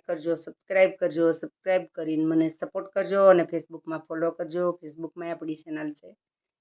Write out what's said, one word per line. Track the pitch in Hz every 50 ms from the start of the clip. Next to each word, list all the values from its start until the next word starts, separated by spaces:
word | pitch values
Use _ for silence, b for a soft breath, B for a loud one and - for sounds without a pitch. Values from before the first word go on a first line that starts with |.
| - -
કરજો, | 175 156 147 170 165
સબસ્ક્રાઇબ | 165 - 160 - _ _ - 190 185 190 180 - -
કરજો. | 185 156 147 165 165 165
સબસ્ક્રાઇબ | 156 160 165 151 _ _ - 190 185 185 170 - _
કરીને | 175 160 160 156 156 156
મને | 160 160 160 160 160
સપોર્ટ | 160 - 170 - - 190 185 -
કરજો | - 196 185 170 196 196 196
અને | 190 185 175
Facebook-માં | 160 - 170 160 151 - 165 156 - 165 160 156
ફોલો | - - 165 160 165 165
કરજો. | 160 - 170 151 160 175 180 175 170 - 160
Facebook-માં | 151 147 160 165 151 - 175 170 170
આપણી | 165 165 160 160 156
ચેનલ | 156 - 165 156 156 156 151
છે, | 151 _ - - - _ _ _ _ _ _ _ _ _